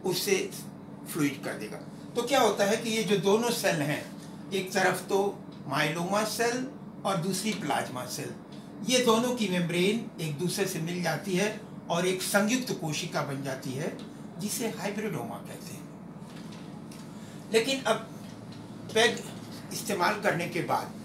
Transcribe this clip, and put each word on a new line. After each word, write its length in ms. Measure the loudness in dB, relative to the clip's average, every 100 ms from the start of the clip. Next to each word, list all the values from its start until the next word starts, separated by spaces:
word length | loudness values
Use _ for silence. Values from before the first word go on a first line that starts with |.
उससे 460 | 0 0 2 2 2 -6 -12 -14 -14 -14 -6
फ्लूइड 380 | 2 2 0
कर 100 | -6
देगा। 240 | -6 -8 -8 -12 -12 -4 -2
तो 80 |
क्या 160 | 4 6
होता 240 | 6 6
है 120 | 4 4
कि 140 | 2
ये 140 | 0
जो 120 | 4 4
दोनों 300 | 6 6 4
सेल 300 | 2 2 2
हैं, 220 | 0 -2 -4 -12 -12 -12 -4
एक 200 | -2 0
तरफ 340 | 2 4 2 2
तो 300 | 2 2 -2 -12 -12 -2
मायलोमा 560 | 2 2 0 2 2 2
सेल 420 | 2 2 2 -4 -8 -12 -4
और 140 | 0 2
दूसरी 360 | 2 0 0 0
प्लाज्मा 500 | 0 0 0 -6 -6
सेल, 260 | -6 -6 -10 -12 -14 -14 -6
ये 200 | 4 6
दोनों 300 | 8 6 4
की 140 | 2 2
मेम्ब्रेन 640 | 2 2 4 4 2 -2 -6
एक 180 | -4 0
दूसरे 280 | 0 0 0
से 140 | 0
मिल 220 | -2 0
जाती 320 | 0 0 0
है 260 | 2 2 -2 -10 -14 -2
और 160 | 2 2
एक 160 | 0
संयुक्त 500 | 4 4 4 2 0 -2
कोशिका 420 | -2 -2 -2 -2
बन 200 | -2 -4
जाती 300 | -4 -4 -4
है, 240 | -2 -4 -6 -12 -12 -12 -6
जिसे 300 | -4 -2 -2
हाइब्रिडोमा 680 | -2 -4 -2 -2 -4 -6 -8
कहते 320 | -10 -12 -10
हैं। 140 | -12 -12 -14 -14 -14 -14 -12 -12 -12 -12 -12 -12 -14 -14 -14 -12 -12 2
लेकिन 300 | 4 4 0
अब 260 | 2 0 -2 -12 -12 -14 -14 -14 -12 -12 0
पेग 240 | 4 6 4 -8 -12 -12 -12 -8
इस्तेमाल 480 | -8 -2 2 2 4
करने 280 | 2 2 0
के 140 | -2
बाद 280 | 0 0 -2 -10